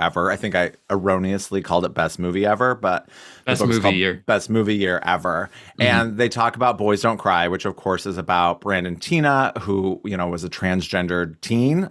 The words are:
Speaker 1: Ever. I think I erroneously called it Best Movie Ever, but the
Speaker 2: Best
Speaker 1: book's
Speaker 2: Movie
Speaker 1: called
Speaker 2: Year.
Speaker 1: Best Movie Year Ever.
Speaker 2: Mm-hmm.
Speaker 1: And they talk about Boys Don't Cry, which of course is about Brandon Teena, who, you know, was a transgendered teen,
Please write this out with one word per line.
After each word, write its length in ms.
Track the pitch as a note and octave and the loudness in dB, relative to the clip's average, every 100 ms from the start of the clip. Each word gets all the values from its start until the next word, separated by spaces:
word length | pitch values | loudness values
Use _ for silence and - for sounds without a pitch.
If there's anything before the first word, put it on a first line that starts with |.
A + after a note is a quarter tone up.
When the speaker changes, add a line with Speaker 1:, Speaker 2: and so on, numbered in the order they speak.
Speaker 1:
Ever. 320 | E2+ F2 F#2 | 0 2 0
I 20 | |
think 220 | G2 G#2+ F2+ | -2 -2 0
I 160 | F2 - - | 0 -4 -4
erroneously 720 | G2 F#2+ F#2 F#2 G2 - G2 | -2 2 0 0 -4 -4 -6
called 220 | - F2 | 0 0
it 100 | F2 | 0
Best 240 | - D#2+ - | -2 -2 -2
Movie 260 | F2+ F#2 | -4 0
Ever, 300 | G#2 G#2+ B2+ | 2 2 0
but 320 | A#2 G2+ F2+ - | 0 -2 -2 -6
the 60 | - - - | -20 -20 -10
Speaker 2:
Best 160 | - B2+ | -4 0
Speaker 1:
book's 80 | G#2 | 2
Speaker 2:
Movie 120 | A2+ | 2
Speaker 1:
called 140 | G2 | 2
Speaker 2:
Year. 300 | F#2 F#2 F2+ - | 2 0 -2 0
Speaker 1:
Best 240 | G#2 - | 0 2
Movie 240 | A2+ G#2 | 0 2
Year 240 | G#2+ F#2+ F2+ | 0 0 0
Ever. 460 | E2+ F2 F2+ E2 G2 - - - | 0 0 0 -4 -6 -12 -20 -2
Speaker 2:
Mm-hmm. 40 | |
Speaker 1:
And 360 | A#2+ A#2+ A#2 G#2 | 2 2 0 0
they 100 | A#2+ | 0
talk 280 | B2 A#2 A#2+ | 2 -2 2
about 220 | B2 G#2 | 0 2
Boys 220 | G#2 G#2 | 2 2
Don't 140 | A#2 G#2+ | 2 0
Cry, 280 | G2+ F2 F2 | 2 2 2
which 180 | F#2 | -2
of 120 | G2+ F2+ | -4 -4
course 300 | F#2+ F2+ G2+ | -2 -2 -2
is 120 | F2+ | -6
about 420 | E2 F2 F2 F2 | 0 2 2 0
Brandon 360 | G2+ F#2 F2+ E2+ | -2 -2 -2 -8
Teena, 600 | - E3+ D3 C#3 C3 A2 | -2 2 4 2 0 -2
who, 420 | G2+ G2 F#2+ F#2 | -2 0 0 -4
you 120 | G2+ F#2+ | -6 -4
know, 100 | F2 | -2
was 160 | E2+ | -4
a 80 | F2 | -8
transgendered 880 | - F#2 F#2 D#2+ F#2+ F2+ F2 E2+ D#2+ | -4 -2 -2 0 -2 0 -2 -2 -6
teen, 440 | - A#2 C3 E3 F#3+ | -2 2 2 2 0